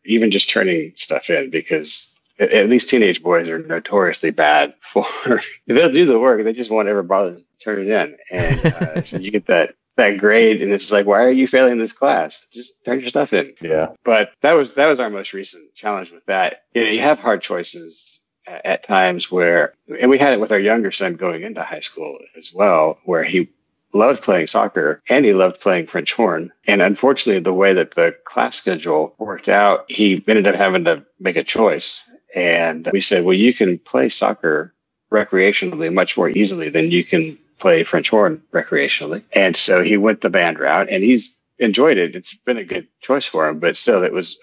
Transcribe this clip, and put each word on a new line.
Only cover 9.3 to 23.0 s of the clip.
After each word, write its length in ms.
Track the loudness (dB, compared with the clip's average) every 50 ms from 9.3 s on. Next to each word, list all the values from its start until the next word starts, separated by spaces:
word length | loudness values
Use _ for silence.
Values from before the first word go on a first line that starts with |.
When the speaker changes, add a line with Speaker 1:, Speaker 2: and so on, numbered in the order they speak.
Speaker 1:
get 140 | -6 -4 -2
that, 300 | 0 2 2 2 0 -4 _ _ _ _
that 220 | 0 2 2 2 2
grade, 440 | 2 4 4 6 6 4 4 2
and 120 | 0 -2 -2
it's 180 | -2 -2 0
like, 140 | 0 2 2
"Why 180 | 2 4 4 4
are 80 | 4
you 160 | 4 2 2 2
failing 300 | 4 4 4 4 2 0
this 160 | -2 -6 -4
class? 540 | -2 0 0 0 0 -2 -4 -8 -14 -16 -18
Just 320 | -20 -20 -20 -20 -20 _ _
turn 160 | -6 -6 -6
your 100 | -6 -4
stuff 220 | -4 -4 -2 0
in." 220 | -2 -2 -2 -4 -8 _
Speaker 3:
Yeah. 280 | -6 -4 -2 -2 -2 -4 -6 -6 -2
Speaker 1:
But 280 | 0 2 2 0 -2 -4 _
that 120 | 0 2 4
was, 200 | 2 2 0 0
that 140 | 2 2 2
was 120 | 2 0
our 120 | -2 -6
most 220 | -6 -8 -10 -12 -12
recent 420 | -12 -14 -14 -16 -20 -20 _ _
challenge 360 | -10 -8 -6 -6 -6 -8 -12
with 140 | -18 -12 _
that. 380 | -4 -2 0 -2 -2 -4 -8 _ _ -4
You 100 | -2 -2
know, 60 | 0
you 100 | 0 0
have 200 | 2 2 0 2
hard 240 | 0 -2 -2 -2 -2
choices 720 | -6 -6 -6 -8 -8 -12 -16 -18 -20 -20 -20 -20 -20 -20 -20 _ _ _ _ _ -18
a-, 200 | -16 -10 -6 -4
at 160 | -4 -4 -4
times 480 | 0 2 2 2 2 0 -2 -6 -4
where, 420 | -2 0 2 2 2 2 2 0 -4 _ _ -14 -6 0
and 100 | 2 2
we 80 | 4 4
had 160 | 4 2 2
it 60 | 2
with 120 | 0 0
our 80 | 0 0
younger 320 | 2 2 2 0 0 -2
son 240 | -4 -4 -6 -6 -6
going 280 | -4 -6 -6 -6 -6 -10
into 180 | -12 -12 -12 -12
high 160 | -12 -10 -12
school 380 | -12 -12 -12 -12 -14 -14 -14 -16 -20 -20 _ -20
as 140 | -20 -10 -4
well, 460 | 0 2 2 4 4 2 2 0 -4